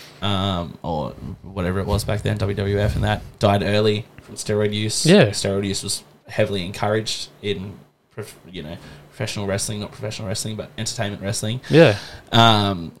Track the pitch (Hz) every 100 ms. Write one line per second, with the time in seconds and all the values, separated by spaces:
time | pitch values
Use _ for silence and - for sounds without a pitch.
0 | - - 101 98 98 87 82 - - 78
1 | 71 - - 98 90 95 90 95 95 101
2 | - 104 104 104 95 98 98 101 107 -
3 | 107 104 - - 104 101 98 104 107 104
4 | - - - 101 - 104 104 104 107 -
5 | 156 202 110 - 101 98 101 95 - -
6 | - - - - 104 98 87 - 104 107
7 | 107 - - - 104 92 98 - - _
8 | _ - 104 - 85 90 76 87 - -
9 | - - 107 104 98 98 - 104 101 -
10 | 107 - 104 - 107 107 - - 110 -
11 | 101 101 95 101 107 127 - 147 147 101
12 | - - - 113 117 107 101 90 82 -